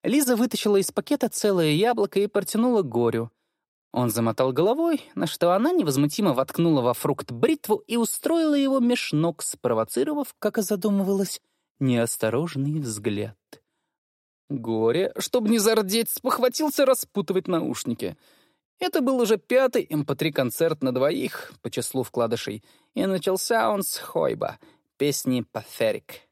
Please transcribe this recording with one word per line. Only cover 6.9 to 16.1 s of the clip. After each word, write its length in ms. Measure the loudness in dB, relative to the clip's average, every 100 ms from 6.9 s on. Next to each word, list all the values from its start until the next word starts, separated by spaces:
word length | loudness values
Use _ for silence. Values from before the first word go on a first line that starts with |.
фрукт 380 | 0 -2 -4 -6
бритву 460 | 0 0 0 0 -2 0
и 80 | -2
устроила 600 | 0 -2 0 2 2 2
его 240 | 2 2
меж 340 | 2 0 0
ног, 280 | 0 0 -2
спровоцировав, 960 | -10 -6 -2 0 0 -2 -2 -2 -6 -4
как 180 | -4 -2
и 40 |
задумывалось, 760 | -2 -2 0 0 2 0 -2 -6 _ _ _ _
неосторожный 1000 | 0 2 0 0 0 0 -2 -4 -2 -2
взгляд. 580 | -4 -4 -4 -4 -6 -10 _ -20 _ _ _ _ _ _ _ _ _
Горе, 640 | -8 -4 0 2 2 -2 -4
чтоб 300 | -2 0 2
не 100 | 2
зардеть, 520 | 4 2 2 -2
спохватился 760 | -2